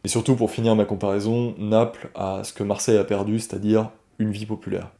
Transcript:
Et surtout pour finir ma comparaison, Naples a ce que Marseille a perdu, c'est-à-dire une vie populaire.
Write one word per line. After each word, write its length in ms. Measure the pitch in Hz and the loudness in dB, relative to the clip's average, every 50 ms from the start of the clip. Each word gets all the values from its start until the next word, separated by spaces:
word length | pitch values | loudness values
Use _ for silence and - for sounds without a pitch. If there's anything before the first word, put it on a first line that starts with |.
| - | -6
Et 40 | 104 | -2
surtout 280 | - 117 117 - 131 | -2 0 2 2 2
pour 160 | 120 117 107 - | 4 2 0 0
finir 240 | - 113 113 110 | 2 2 4 4
ma 80 | 110 104 | 4 4
comparaison, 680 | - 107 95 104 101 98 104 101 110 117 120 120 120 - - | 2 0 -2 -2 0 0 0 0 0 0 0 -2 -4 -4 -6
Naples 500 | 104 104 110 110 110 - - - - - - | -2 2 4 4 4 2 -2 -8 -16 -14 -8
a 280 | - 98 95 98 98 98 | -6 -6 -4 -4 -6 -8
ce 80 | - - | -10 -8
que 100 | - 104 | -6 -4
Marseille 340 | 101 104 - - - 110 | -2 -2 -2 2 4 4
a 80 | 104 98 | 4 4
perdu, 360 | - 104 98 98 104 104 92 | 2 0 -2 0 0 -2 -2
c'est-à-dire 500 | - - - 98 98 104 107 110 110 110 - _ _ _ _ - | -2 -4 -6 -4 0 2 2 2 2 0 -6 _ _ _ _ -4
une 100 | 110 107 | -2 -2
vie 160 | 101 104 107 | -2 -4 -6
populaire. 460 | 104 110 - - - 98 92 92 - - _ | -8 -8 -8 -6 -6 -6 -6 -8 -10 -14 _